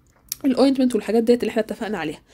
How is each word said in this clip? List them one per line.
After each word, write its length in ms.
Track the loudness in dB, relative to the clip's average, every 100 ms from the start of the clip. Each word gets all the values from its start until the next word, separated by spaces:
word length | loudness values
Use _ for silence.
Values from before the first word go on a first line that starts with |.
| _ _ _ -4 -2
الاوينتمنت 500 | 2 2 4 0 0
والحاجات 280 | 0 0
ديت 200 | 2 2
اللي 60 | 0
احنا 120 | -4
اتفقنا 360 | -4 -8 -6 -6
عليها. 220 | -6 -10 _